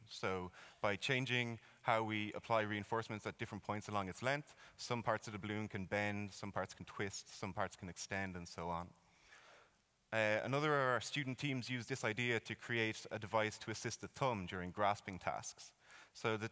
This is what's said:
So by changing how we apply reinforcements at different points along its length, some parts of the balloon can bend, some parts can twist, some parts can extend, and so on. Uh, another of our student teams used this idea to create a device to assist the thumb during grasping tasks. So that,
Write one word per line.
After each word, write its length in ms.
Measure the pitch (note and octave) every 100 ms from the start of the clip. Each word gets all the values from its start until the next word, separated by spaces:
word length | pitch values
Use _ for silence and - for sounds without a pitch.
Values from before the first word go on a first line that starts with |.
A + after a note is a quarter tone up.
| -
So 420 | - G#2 F#2 F2+ - - -
by 140 | G#2+ G2+
changing 640 | - B2+ B2+ B2 A#2 A2+ - -
how 200 | - A2+
we 300 | A2 G#2+ G#2
apply 280 | - - A2+
reinforcements 600 | G#2 G#2 G2 A2+ A2 G#2+
at 140 | G#2+ -
different 240 | A2+ G2+
points 260 | - G#2 G2+
along 200 | G#2 F#2+
its 120 | -
length, 360 | B2 D3 - - - -
some 260 | - A#2+
parts 260 | A2+ G#2+ -
of 40 |
the 60 | G#2
balloon 300 | G#2 G#2+ G#2+
can 160 | G2+
bend, 480 | F2+ G#2 G#2 G2+ G2+
some 180 | - G#2
parts 240 | F#2+ G2
can 120 | - F2
twist, 520 | - G2+ - - -
some 140 | G2+
parts 240 | G2 F#2+ -
can 120 | F#2
extend, 460 | - - G2 F#2+
and 140 | F2 E2+
so 200 | - E2+
on. 200 | E2+ F2 - _ - - - - - - _ _ _ _
Uh, 280 | A2 G#2+ G#2+
another 320 | A2+ C#3 D#3
of 140 | C#3+ C3
our 120 | A#2+
student 380 | - D3 C3 B2+
teams 320 | C#3+ C3 A2+
used 180 | B2+ A2
this 140 | C3
idea 380 | A2+ G#2+ B2 A2+
to 160 | - A2
create 500 | - A#2 A2 G#2+ -
a 60 | G#2+
device 380 | G#2 A2 G#2+ -
to 120 | -
assist 300 | G#2+ A#2+ -
the 80 | G2
thumb 380 | - C3+ G#2+ F2
during 260 | F#2+ F2+
grasping 480 | F#2+ G2+ G#2 - F2+
tasks. 500 | - A1+ - - - - - - -
So 220 | - A#2 A2
that, 140 | A2